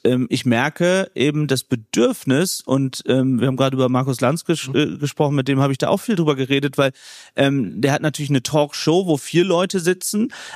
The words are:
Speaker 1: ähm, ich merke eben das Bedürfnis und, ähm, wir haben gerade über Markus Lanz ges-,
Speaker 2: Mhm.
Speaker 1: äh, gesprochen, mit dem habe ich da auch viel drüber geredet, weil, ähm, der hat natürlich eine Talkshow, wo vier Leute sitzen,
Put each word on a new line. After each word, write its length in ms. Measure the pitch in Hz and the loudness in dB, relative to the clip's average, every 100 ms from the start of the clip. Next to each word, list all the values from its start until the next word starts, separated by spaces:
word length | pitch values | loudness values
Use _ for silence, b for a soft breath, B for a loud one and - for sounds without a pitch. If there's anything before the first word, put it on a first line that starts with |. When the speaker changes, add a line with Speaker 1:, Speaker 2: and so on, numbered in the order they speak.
| 117 | 0
Speaker 1:
ähm, 220 | 127 123 | 2 0
ich 160 | 117 127 | 0 2
merke 640 | 117 143 - 175 190 185 | 2 0 0 0 2 -2
eben 340 | - 139 151 151 | 0 0 0 0
das 180 | 131 - | -2 -2
Bedürfnis 960 | 120 110 - 247 240 - 131 180 - | -6 -2 0 2 0 0 0 0 -4
und, 420 | - 135 135 - - | -2 0 0 -4 0
ähm, 360 | 127 131 123 | 2 2 2
wir 60 | 131 | 0
haben 100 | 131 | 2
gerade 180 | 135 131 | 0 2
über 140 | 127 | 0
Markus 320 | 127 135 123 | 0 0 0
Lanz 220 | 127 165 | 0 0
ges-, 260 | - 160 131 | -2 -4 0
Speaker 2:
Mhm. 260 | 139 151 92 | 0 0 -2
Speaker 1:
äh, 20 | |
gesprochen, 380 | 143 - 147 143 | -6 -2 0 0
mit 140 | 131 | 0
dem 100 | 135 | 0
habe 140 | 139 | 0
ich 40 | 135 | 0
da 120 | 147 | 0
auch 100 | 196 | -2
viel 160 | - 190 | 0 0
drüber 220 | 151 135 | 0 0
geredet, 400 | 131 139 143 135 | 0 0 0 0
weil, 160 | 135 B B B B - | 0 B B B B 0
ähm, 460 | 139 139 98 80 | 2 2 -2 -2
der 100 | 135 | 0
hat 100 | 143 | 2
natürlich 280 | 151 151 143 | -2 -4 -2
eine 160 | 139 - | 0 0
Talkshow, 600 | 151 147 - - 170 190 | 0 0 -2 0 2 2
wo 100 | 147 | -2
vier 260 | - 160 | 0 0
Leute 360 | 175 170 190 196 | 2 0 0 -2
sitzen, 520 | 170 185 - 208 233 B B | -2 -2 -4 -4 -4 B B